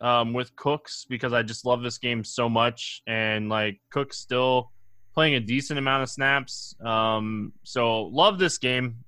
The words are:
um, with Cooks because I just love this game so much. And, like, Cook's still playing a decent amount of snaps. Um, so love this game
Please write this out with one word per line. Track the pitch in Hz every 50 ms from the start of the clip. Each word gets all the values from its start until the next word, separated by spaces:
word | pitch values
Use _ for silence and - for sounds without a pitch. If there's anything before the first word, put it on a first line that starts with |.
um, | 117 120 123 120 117 117
with | 117 131 127 - _
Cooks | - - 143 147 151 - - - - - _
because | 127 117 - 127
I | 120 120
just | 113 107 113 - -
love | 123 123 120
this | 120 123 117 -
game | - 123 120 113 104
so | - - - 120 117
much. | 113 113 117 120 120 - - - - - _
And, | 117 113 110 110 110 107 107 107 107
like, | 110 110 107 107 101 - _ _
Cook's | - 143 139 - - -
still | - - 123 127 127 131 127 127 123 - - - - - - - - - -
playing | 156 160 156 143
a | 127
decent | 110 104 123 135 139 - 156 139
amount | 139 135 135 135
of | 131 123
snaps. | - - 135 135 139 139 131 - - - - - - - 110
Um, | 117 113 110 110 113 110 110 107 107 110 107 107 110 - -
so | - - - 127 117 117 113 110 107
love | 85 113 139 175 214 202 180
this | 185 165 - -
game | - 127 127 127 127 123 113 117 -